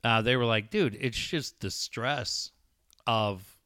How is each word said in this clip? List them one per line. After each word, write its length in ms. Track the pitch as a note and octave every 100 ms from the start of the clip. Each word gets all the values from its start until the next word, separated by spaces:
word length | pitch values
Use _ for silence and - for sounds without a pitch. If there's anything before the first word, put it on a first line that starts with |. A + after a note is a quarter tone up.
uh, 160 | A#2 A2+
they 140 | A2 B2+
were 80 |
like, 260 | A#2+ A2 G#2+
"Dude, 260 | G#3+ B2 G#2
it's 160 | C3 A2+
just 440 | - E3 C3 -
the 100 | G2
stress 800 | - - - A#2+ C#3+ A2 - - _ _ _ _ _ -
of 500 | A2+ G#2 F#2+ G2 _